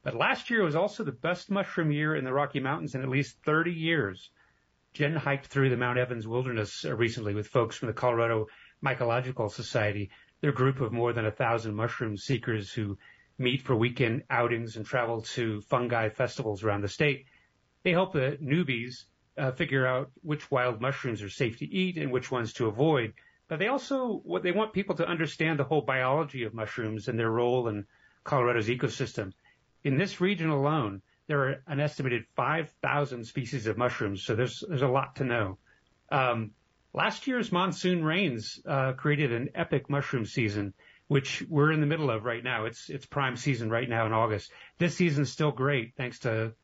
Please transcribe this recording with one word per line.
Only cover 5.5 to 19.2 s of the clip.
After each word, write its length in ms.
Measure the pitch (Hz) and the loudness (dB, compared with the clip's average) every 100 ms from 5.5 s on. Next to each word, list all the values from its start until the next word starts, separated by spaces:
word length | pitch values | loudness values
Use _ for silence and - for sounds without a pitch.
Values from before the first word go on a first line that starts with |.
| 139 135 | 2 4
the 60 | 123 | 4
Mount 220 | 123 123 | 2 2
Evans 280 | 123 120 110 | 0 -2 -2
Wilderness, 580 | 120 127 117 104 - | -2 -2 -2 -4 -6
uh, 100 | - | -6
recently 400 | 117 117 117 104 | 0 0 0 -4
with 120 | 104 104 | -4 0
folks 300 | 131 113 - | 2 2 -2
from 100 | 117 | -6
the 80 | |
Colorado 540 | 107 123 117 117 113 107 - - _ | 0 2 2 2 2 -2 -10 -20 _
Mycological 680 | 139 123 120 117 127 131 107 | -4 0 0 0 -2 -4 -4
Society, 600 | - - 120 104 104 101 - _ _ | -4 -2 0 0 -2 -8 -12 _ _
their 120 | 147 | -2
group 280 | 135 131 131 | 4 2 2
of 120 | 117 | -2
more 200 | 117 120 | 2 0
than 140 | 117 110 | 2 -2
a 40 | |
thousand 440 | - 120 113 110 | 0 0 2 0
mushroom 420 | 107 117 - 113 104 | -2 -2 -2 -4 -4
seekers 560 | - 127 123 110 98 | -2 -2 0 -4 -4
who 260 | - 104 95 - - _ - | -4 -4 -6 -14 -20 _ -2
meet 240 | 127 135 | 0 0
for 140 | - 117 | 0 2
weekend 480 | 120 120 117 113 - | 2 2 0 0 0
outings 480 | 127 120 117 117 110 | 2 2 0 -4 -8
and 80 | |
travel 380 | 104 131 117 113 | -2 -2 0 -2
to 380 | 110 - 113 104 | -4 -2 -2 -2
fungi 460 | - 127 120 117 110 | 0 0 2 0 0
festivals 560 | - 123 - 110 101 | 0 -2 -2 -4 0
around 160 | 110 101 | 0 0
the 80 | 101 | -2
state. 380 | - 151 131 - _ _ _ _ _ | 0 0 0 -8 _ _ _ _ _
They 80 | 185 | 0
help 200 | 170 185 | 2 2
the 260 | 156 131 147 | 0 0 -2
newbies, 640 | 143 156 143 120 123 - - _ | 0 0 2 -2 -6 -14 -20 _